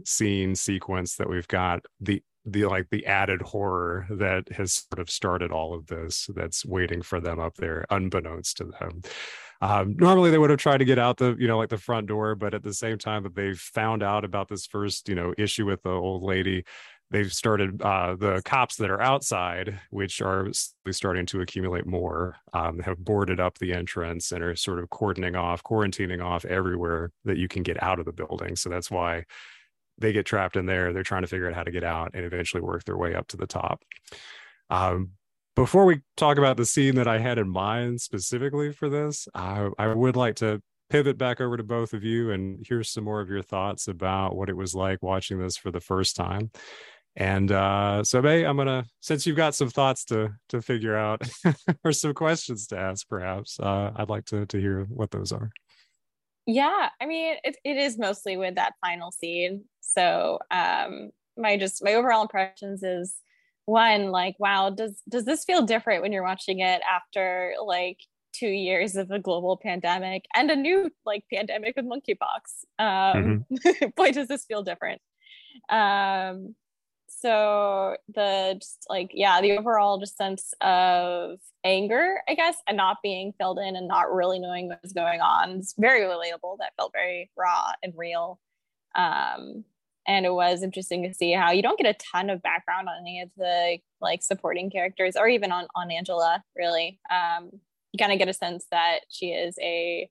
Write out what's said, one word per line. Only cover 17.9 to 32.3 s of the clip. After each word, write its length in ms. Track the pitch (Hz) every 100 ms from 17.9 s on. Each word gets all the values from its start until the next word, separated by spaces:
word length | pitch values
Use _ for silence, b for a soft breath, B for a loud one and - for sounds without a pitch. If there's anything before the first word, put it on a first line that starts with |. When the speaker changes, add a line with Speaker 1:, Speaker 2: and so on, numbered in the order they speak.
| 95 90 92
Speaker 1:
the 260 | 101 92
cops 320 | - 135 123 -
that 140 | 101
are 100 | 98
outside, 800 | 127 139 - 101 90 87 95 95 -
which 300 | 98 98 -
are 280 | 95 95 95
s-, 260 | - - - 95
starting 340 | 95 98 90 87
to 140 | 98
accumulate 460 | 90 95 92 87 -
more, 500 | 90 87 82 90 - _
um, 260 | 87 85 82
have 180 | 90 90
boarded 420 | 90 101 95 90
up 160 | 90 -
the 140 | 90
entrance 580 | 87 87 90 85 85 -
and 140 | 90
are 100 | 87
sort 240 | 82 - 87
of 120 | 87
cordoning 440 | - 104 92 90
off, 280 | 90 87 87
quarantining 580 | - 110 101 - 92 90
off 220 | 87 85
everywhere 640 | - 92 92 87 85 82 85 -
that 140 | - 85
you 100 | 90
can 140 | -
get 200 | 87 82
out 160 | 87 90
of 60 |
the 80 | 82
building. 420 | 82 80 87 87 85
So 120 | 87
that's 220 | 87 -
why 340 | 92 85 85 80 B B B B _ _ _
they 160 | 110
get 140 | 104 95
trapped 300 | 104 92 98
in 100 | 92
there. 260 | 92 90
They're 100 | 92
trying 200 | 92 95
to 60 | 90
figure 200 | 92 90
out 60 |
how 100 | 85
to 60 | 87
get 100 | 87
out 280 | 85 82 82
and 100 | 95
eventually 360 | 87